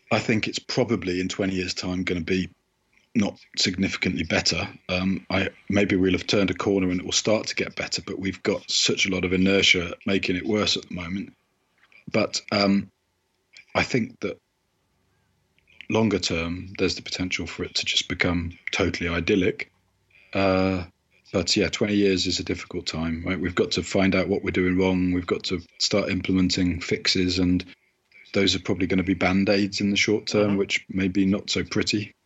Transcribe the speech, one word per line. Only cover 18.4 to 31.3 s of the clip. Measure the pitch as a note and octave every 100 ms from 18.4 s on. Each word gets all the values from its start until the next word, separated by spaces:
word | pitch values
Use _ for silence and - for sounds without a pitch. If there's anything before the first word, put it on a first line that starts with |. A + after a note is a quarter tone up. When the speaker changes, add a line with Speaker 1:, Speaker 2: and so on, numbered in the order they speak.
| E2+ - -
Speaker 1:
totally | - F2 - F2
idyllic. | E2+ F2 G2+ F2 - - _ _ _ _ _ _
Uh, | G2 G2 F#2 F#2+ F#2 F2 _ _ _ -
but | G2 E2+ G#2
yeah, | F2+
twenty | - G#2+
years | G2+ G2+ F#2 F#2
is | F2
a |
difficult | F2+ F2+ - F2 -
time, | D#2+ E2 E2 F2
right? | F#2
We've | F2+
got | F2+ G2
to | F#2
find | E2 G2 F#2+
out | F#2+ F2
what | G2
we're | G2
doing | F#2+ F2+ F#2
wrong. | F#2 F#2 F#2
We've | F2+ F2+
got | -
to | - F2+ - -
start | - G#2 F2+
implementing | F#2 F#2+ F#2 F#2 F#2+ F2+ E2+
fixes, | - - - F#2+ F2+ F#2
and | F2+ F2+ - - _ _ _ - -
those | G2+ G2
are | F2
probably | - F#2 F2+
gonna | F#2+
be | F2+
Band-Aids | F2 F#2 F#2+ G2 G2 G2+ -
in | G2+
the | G2+
short | - G#2+ -
term, | G#2 G#2
Speaker 2:
Mm-hmm. | G2
Speaker 1:
which | G2 - -
may | F#2 F#2+
be | G2
not | F#2+